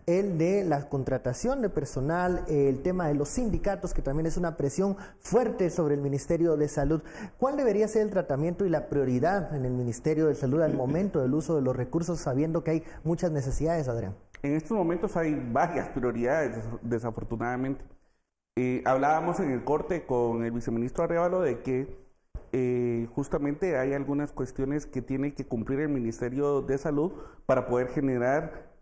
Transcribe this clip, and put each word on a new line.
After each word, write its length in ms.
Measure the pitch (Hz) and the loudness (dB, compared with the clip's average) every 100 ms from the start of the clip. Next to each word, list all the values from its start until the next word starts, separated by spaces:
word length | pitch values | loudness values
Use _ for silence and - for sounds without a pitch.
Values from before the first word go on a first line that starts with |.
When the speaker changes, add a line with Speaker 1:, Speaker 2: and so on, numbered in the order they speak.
| - | 0
Speaker 1:
el 320 | 175 202 165 | 2 2 2
de 260 | 170 202 | 2 2
la 240 | 180 143 143 | 2 0 0
contratación 720 | 139 123 131 123 123 233 269 | -4 0 0 -2 -2 0 0
de 80 | 208 | 0
personal, 760 | - 135 139 135 175 180 175 - | -2 -4 -2 0 2 0 0 0
eh, 220 | 147 139 | 4 4
el 140 | 139 | 2
tema 260 | 180 185 160 | 0 0 0
de 60 | |
los 160 | 147 143 | 0 0
sindicatos, 640 | - 233 170 202 190 180 | -2 0 0 0 -2 -2
que 100 | - | -2
también 240 | 139 143 160 | 0 0 0
es 100 | 165 | 0
una 200 | 170 160 | -2 0
presión 400 | 139 - 196 196 - - | -2 0 0 -2 -8 -16
fuerte 500 | - 220 233 196 180 | 0 2 2 2 0
sobre 260 | - 151 143 | 2 2 2
el 40 | |
Ministerio 560 | 143 139 - 170 170 151 | 0 -2 0 2 4 4
de 120 | 147 | 2
Salud. 340 | - 143 156 - - 202 - | 2 2 0 -2 -12 -14 -2
¿Cuál 160 | 262 294 | 0 2
debería 320 | 254 202 214 | 2 2 2
ser 140 | 214 | 2
el 80 | 214 | 2
tratamiento 540 | 190 - 139 160 175 | 0 0 0 0 0
y 40 | 196 | 0
la 200 | 156 - | 0 0
prioridad 680 | 143 131 123 156 196 156 151 | 0 2 2 2 2 -2 -2
en 80 | |
el 80 | 127 | -2
Ministerio 560 | 123 120 113 156 156 156 | 0 -2 -2 0 4 4
de 80 | 143 | 2
Salud 260 | 131 151 | 2 2
al 140 | 156 139 | 2 2
momento 440 | 127 156 202 160 | 0 0 2 2
del 140 | 127 | 2
uso 220 | 147 156 156 | 2 2 2
de 60 | |
los 120 | 127 | 2
recursos, 460 | 123 123 170 170 165 | 0 0 -2 -2 -4
sabiendo 420 | - 131 160 165 | -2 0 0 0
que 80 | 156 | 0
hay 120 | 160 - - | 0 -2 -6
muchas 300 | 156 170 175 | -2 0 0
necesidades, 560 | 151 131 117 151 170 131 | 0 0 0 2 2 0
Adrián? 260 | 117 95 95 - - | -2 -4 -8 -16 -6
Speaker 2:
En 100 | 143 | -2
estos 240 | 151 151 220 | -2 0 0
momentos 400 | 165 170 208 175 | 2 0 0 0
hay 180 | 160 143 123 | 0 0 0
varias 380 | 120 165 139 - | 0 2 0 -4
prioridades, 680 | 135 123 113 117 160 135 113 | -2 -2 0 2 2 0 -4
des-, 80 | 113 120 | -8 -8
desafortunadamente. 1000 | 117 117 117 - - 113 120 123 131 139 - - _ _ _ _ _ - | -4 -4 -4 -6 -6 -4 -2 -2 -4 -6 -10 -20 _ _ _ _ _ -2
Eh, 260 | 127 127 | 0 0
hablábamos 560 | 123 135 143 156 170 165 | 2 2 4 2 0 0
en 100 | 160 | 0
el 140 | 127 | 0
corte 400 | 120 151 151 170 - | 0 0 0 -4 0
con 380 | 123 120 113 | 0 2 0
el 60 | 117 | -2
viceministro 540 | 117 120 117 123 - | -2 -2 -2 -2 0
Arévalo 360 | 170 170 175 185 | 0 2 2 2
de 200 | 160 117 | 0 0
que, 360 | 131 127 139 - - _ _ - - | -2 -2 -2 -10 -20 _ _ -16 -4
eh, 560 | 131 127 123 120 117 117 | 0 0 0 0 -2 -4
justamente 640 | - 139 160 143 147 185 139 | -6 -2 -2 -2 -2 0 0
hay 160 | 135 | 0
algunas 380 | 139 139 143 147 | -2 -2 -2 -2
cuestiones 540 | - 127 - 135 147 - | -4 -6 -4 -2 -2 -4
que 140 | 131 | -8
tiene 340 | 117 135 143 | -4 -2 -2
que 120 | 143 135 | -4 -4
cumplir 340 | 120 110 139 | -4 -2 -2
el 80 | 151 | 0
Ministerio 720 | 139 113 113 123 131 143 139 | 0 -2 -4 -4 0 2 2
de 160 | 127 135 | 0 -2
Salud 360 | 160 143 170 - - - - | 0 0 0 -4 -14 -6 0
para 200 | 131 120 | 2 2
poder 220 | 123 127 | 0 0
generar 880 | 151 139 127 123 147 160 - - - | 0 0 2 2 0 -2 -10 -18 -6